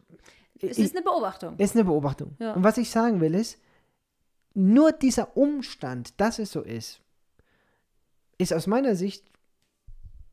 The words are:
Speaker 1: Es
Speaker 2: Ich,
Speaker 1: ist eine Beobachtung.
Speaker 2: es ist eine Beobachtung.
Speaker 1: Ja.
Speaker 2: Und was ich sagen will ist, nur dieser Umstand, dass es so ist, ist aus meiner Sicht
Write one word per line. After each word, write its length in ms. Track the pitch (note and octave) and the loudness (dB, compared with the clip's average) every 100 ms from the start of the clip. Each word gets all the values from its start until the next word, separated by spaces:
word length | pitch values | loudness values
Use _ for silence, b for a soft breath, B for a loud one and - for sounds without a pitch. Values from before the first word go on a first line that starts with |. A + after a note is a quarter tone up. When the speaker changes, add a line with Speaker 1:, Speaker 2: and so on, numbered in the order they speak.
| _ - _ b b _ | _ -20 _ b b _
Speaker 1:
Es 160 | - A#3+ | -4 0
Speaker 2:
Ich, 60 | |
Speaker 1:
ist 100 | G3+ F4+ | 0 0
eine 80 | |
Beobachtung. 500 | F4+ F4 G#3 - E3+ E3+ | -2 0 -2 -6 -10 -2
Speaker 2:
es 120 | G3 | 0
ist 60 | A#3 | 2
eine 80 | |
Beobachtung. 520 | F#3+ D3+ C#3 C#3 - - | 2 2 0 -4 -10 -10
Speaker 1:
Ja. 140 | A3+ | -6
Speaker 2:
Und 120 | G3 | 2
was 120 | G3 A3 | 2 2
ich 120 | A3+ | 0
sagen 300 | A3+ A#3 G#3 | 0 0 2
will 140 | D#3+ | 2
ist, 240 | F3 A3+ - _ _ _ _ _ _ _ _ _ | 0 -2 -8 _ _ _ _ _ _ _ _ _
nur 380 | - F#3+ A#3 D#4 | 0 4 6 6
dieser 440 | D#4 C4+ A#3+ A#3+ - | 4 0 0 -2 2
Umstand, 840 | C#4+ D4 A3+ - C3+ B2 A#2+ - | 2 0 -8 -10 -10 -10 -8 -2
dass 180 | G#3 A3+ | -2 -2
es 140 | G#3+ | -6
so 80 | D#3 | -8
ist, 400 | G#2 A2+ - - _ _ _ _ _ _ _ _ _ _ _ _ _ - | -8 -10 -12 -18 _ _ _ _ _ _ _ _ _ _ _ _ _ -4
ist 160 | F#3 | -2
aus 140 | E3 E3+ | -2 0
meiner 280 | A3+ C#4 | 0 2
Sicht 300 | F#3+ G3 - _ _ _ _ _ _ - - - - - | 0 -2 -8 _ _ _ _ _ _ -20 -20 -18 -20 -20